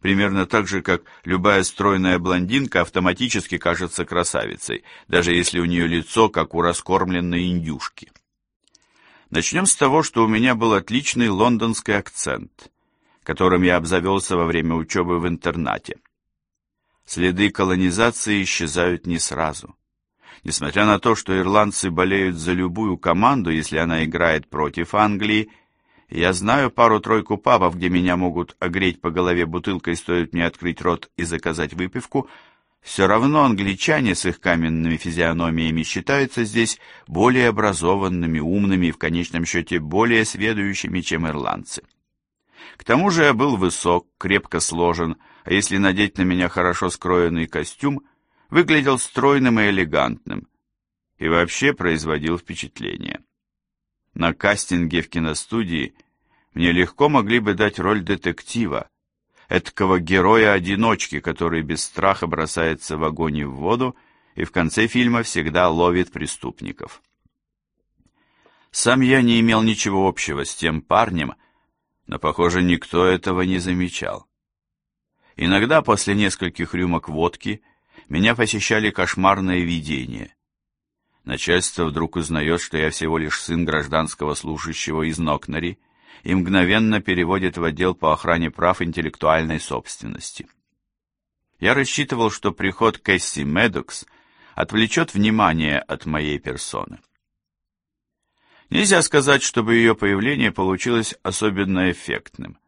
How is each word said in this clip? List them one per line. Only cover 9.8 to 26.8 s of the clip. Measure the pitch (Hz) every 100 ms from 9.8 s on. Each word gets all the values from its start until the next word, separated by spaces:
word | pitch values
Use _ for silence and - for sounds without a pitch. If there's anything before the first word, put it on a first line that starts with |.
| 139 147
что | 156 -
у | 110
меня | 110 127
был | 120 113
отличный | 101 90 117 147 - 117
лондонский | 95 117 117 117 110 - 104
акцент, | 104 - - 64 - _ - _ _ _ _ _
которым | - 80 92 90
я | 90 87
обзавелся | 80 92 90 98 - 90
во | 82
время | 82 80 82
учебы | 80 98 87 87
в | 85
интернате. | 82 87 82 69 50 - - _ _ _ _ _ _ _ _ _ _ _
Следы | - 90 90 104
колонизации | - 95 92 92 87 117 117 - 104
исчезают | 92 - 82 78 87 87 87
не | 82
сразу. | - 67 80 73 - - _ _ _ _ _ -
Несмотря | - 73 73 76 104
на | 101
то, | 113 113
что | - 95
ирландцы | 92 104 104 95 95
болеют | 85 92 98 95 85
за | 80
любую | 90 92 87 107 90
команду, | 92 85 110 139 87
если | 80 76 76
она | 82 80 78
играет | 80 85 80 -
против | 73 76 73 85
Англии, | 104 107 101 104 107 107 - _ _ _ _ _
я | - 87
знаю | 92 98 131 131
пару-тройку | -